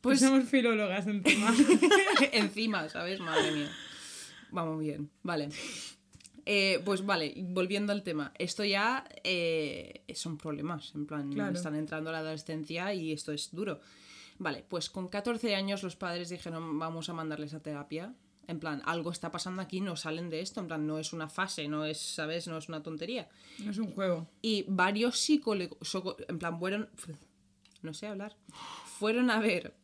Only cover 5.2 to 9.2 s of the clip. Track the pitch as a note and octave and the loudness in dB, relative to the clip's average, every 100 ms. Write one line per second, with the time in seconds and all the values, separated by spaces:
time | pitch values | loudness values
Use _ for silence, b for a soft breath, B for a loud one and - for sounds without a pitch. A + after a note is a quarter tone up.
5.2 | F#3 E3 D3 D3 B B B B _ - | -4 -4 -4 -6 B B B B _ -20
6.2 | - - - G3+ G3 F3 F3+ F#3+ G3 F#3+ | -20 -12 0 2 4 2 2 0 2 0
7.2 | D3+ - F#3 F#3 F#3 G3+ G#3 G3+ F#3+ D#3 | 0 -4 -4 0 0 0 0 -2 -2 -4
8.2 | C#3+ - F3 - G#3 G3 A3 C4 - - | -4 -4 -4 -2 0 2 2 0 -6 -8